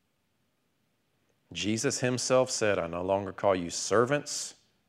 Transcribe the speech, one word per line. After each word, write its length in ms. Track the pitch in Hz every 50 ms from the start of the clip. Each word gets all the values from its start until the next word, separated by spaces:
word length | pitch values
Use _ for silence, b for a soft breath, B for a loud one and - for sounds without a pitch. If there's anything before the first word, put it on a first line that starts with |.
| _ _ _ _ _ _ _ _ _ _ _ _ _ _ _ _ _ _ _ _ _ _ _ _ _ _ _ _ _ -
Jesus 480 | - 82 90 104 110 113 143 135 - -
Himself 520 | 127 123 127 120 - - 131 131 127 127
said, 260 | - - 113 104 98
"I 100 | 90 85
no 140 | 82 85 87
longer 300 | 92 92 95 101 101 95 -
call 220 | - 104 101 95
you 140 | 90 87 82
servants, 840 | - - - - 95 113 123 127 147 147 - - - - - - - _ _ _ _ _ _